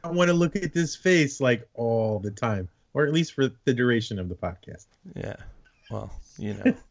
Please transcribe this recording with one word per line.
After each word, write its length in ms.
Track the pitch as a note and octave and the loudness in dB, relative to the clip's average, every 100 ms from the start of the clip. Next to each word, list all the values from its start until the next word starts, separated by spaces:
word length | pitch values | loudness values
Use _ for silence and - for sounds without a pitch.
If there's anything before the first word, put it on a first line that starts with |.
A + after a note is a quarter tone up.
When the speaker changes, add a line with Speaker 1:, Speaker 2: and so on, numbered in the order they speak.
Speaker 1:
wanna 280 | E3+ F3 F3 | -2 2 4
look 240 | F3 E3+ G3+ | 4 2 0
at 180 | F3 | -2
this 220 | E3+ E3 - | -2 -2 0
face, 440 | F#3 F3+ C#3+ - | 4 4 4 2
like, 260 | C3 A#2+ A#2+ | 2 2 -2
all 440 | - A#2 A2+ A2 G#2+ | -4 0 0 0 -2
the 140 | G2+ | -4
time? 360 | G#2 A#2 G2+ F2+ _ _ | -4 -2 -2 -4 _ _
Or 140 | C#3+ D3 | 0 2
at 60 | |
least 220 | D#3+ D#3+ | 2 0
for 140 | - C3+ - | 0 -2 0
the 80 | - | -2
duration 460 | B2 B2 A#2 A2 G2+ | 2 2 2 0 -6
of 100 | F2+ | -6
the 60 | |
podcast. 520 | F2 F2+ F2+ - - - _ F#3+ | -6 -8 -8 -16 -20 -20 _ -18
Speaker 2:
Yeah. 220 | - - - - - _ _ _ | -12 -12 -12 -16 -20 _ _ _
Well, 200 | A2 G#2 - - - | -12 -10 -14 -16 -10
you 160 | G#2+ | -8
know. 200 | G2+ G2+ - _ | -2 -2 -2 _